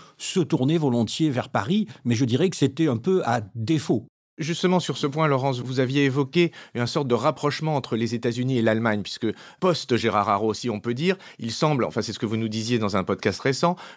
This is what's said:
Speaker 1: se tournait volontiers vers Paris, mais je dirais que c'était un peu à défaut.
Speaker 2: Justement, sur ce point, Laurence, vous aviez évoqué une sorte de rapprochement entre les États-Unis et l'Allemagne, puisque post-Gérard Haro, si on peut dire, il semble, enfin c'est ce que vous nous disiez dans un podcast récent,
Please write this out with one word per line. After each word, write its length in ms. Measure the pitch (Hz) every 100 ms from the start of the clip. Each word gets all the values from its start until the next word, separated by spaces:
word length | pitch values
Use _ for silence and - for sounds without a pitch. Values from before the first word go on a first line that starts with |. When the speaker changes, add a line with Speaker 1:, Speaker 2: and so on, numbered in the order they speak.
| - -
Speaker 1:
se 220 | - 190
tournait 380 | 147 151 131 165
volontiers 520 | 147 120 107 - 156
vers 200 | 120 -
Paris, 360 | 120 104 208 202 -
mais 120 | 120 117
je 80 |
dirais 260 | 127 131 185
que 60 | -
c'était 320 | 139 139 160
un 80 | 113
peu 260 | 180 190
à 180 | 120 120 101
défaut. 520 | 113 110 160 - 123 - _ _ -
Speaker 2:
Justement, 420 | 156 165 180 180
sur 160 | - 131
ce 100 | 147
point, 200 | 151 156
Laurence, 340 | 135 135 123
vous 200 | 123 131
aviez 260 | 127 143 139
évoqué 440 | 135 135 175 170 - -
une 120 | 117 120
sorte 200 | 160 135
de 80 |
rapprochement 640 | 117 147 143 147 - 156 143
entre 180 | -
les 200 | 113 117
États-Unis 420 | 120 120 117 127 127
et 60 |
l'Allemagne, 400 | 113 110 117 104
puisque 240 | 92 - 110 - - -
post-Gérard 720 | 185 151 - 117 113 104 101
Haro, 240 | 101 110
si 160 | 104 123
on 100 | 104
peut 140 | 120
dire, 220 | 123 175 185 - -
il 140 | 117
semble, 320 | - 156 139
enfin 160 | 92 104
c'est 140 | 104
ce 40 | 95
que 60 |
vous 140 | 107 113
nous 100 | 113
disiez 300 | 110 110 120
dans 180 | 104 98
un 80 |
podcast 340 | 90 95 107 -
récent, 380 | 135 131 175 180 -